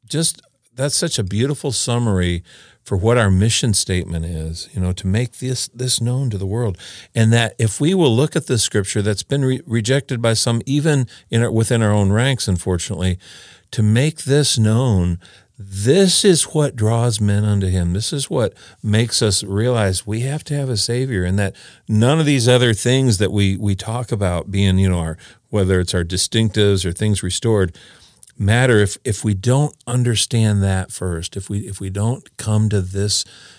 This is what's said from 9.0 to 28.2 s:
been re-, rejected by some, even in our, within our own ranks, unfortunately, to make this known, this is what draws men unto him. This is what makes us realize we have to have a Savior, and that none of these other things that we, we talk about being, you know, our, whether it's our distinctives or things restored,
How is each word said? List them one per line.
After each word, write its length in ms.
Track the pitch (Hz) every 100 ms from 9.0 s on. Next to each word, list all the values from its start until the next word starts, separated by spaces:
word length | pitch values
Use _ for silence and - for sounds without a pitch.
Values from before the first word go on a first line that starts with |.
| 101 104
been 200 | - 139
re-, 200 | 131 131
rejected 560 | - 113 107 139 - 120
by 140 | 117
some, 260 | 110 127 117 -
even 400 | 143 156 143 123 - -
in 120 | 113
our, 80 | 117
within 300 | 113 113 117
our 120 | 107
own 200 | 104 98
ranks, 340 | 107 131 127 -
unfortunately, 720 | 87 - 85 - 85 92 90 - - - - _
to 120 | -
make 420 | 107 113 151 160
this 340 | 131 143 143 123
known, 600 | 107 110 131 95 87 87 - - _ -
this 680 | 98 95 110 170 190 - 208
is 160 | 165 -
what 220 | 156 143 120
draws 460 | 107 117 120 110
men 240 | 104 101 107
unto 220 | 101 92
him. 260 | 92 87
This 180 | 92 -
is 160 | 143 -
what 240 | 139 107 - - -
makes 400 | 107 107 117 -
us 200 | 110 92
realize 640 | 104 98 120 120 98 90 104
we 140 | 110
have 240 | 131 151
to 100 | -
have 140 | 143 135
a 80 | 107
Savior, 480 | - 120 131 101
and 140 | 90 98
that 180 | 98 - - - -
none 320 | 107 120 160
of 60 | 147
these 200 | 135 120
other 280 | 123 120
things 420 | 104 120 131 131 95
that 160 | 104
we, 240 | 104 98 98
we 180 | 104
talk 380 | 95 - 117 120
about 380 | 107 95 87 95
being, 280 | 98 98 95
you 120 | 95
know, 80 | 87
our, 180 | 80 82 - - _
whether 320 | 107 92 92
it's 140 | 90
our 100 | 92
distinctives 800 | 85 90 - 113 110 107 101 95
or 80 | 87
things 300 | 85 107 101
restored, 520 | 92 - 117 107 90 - - - - _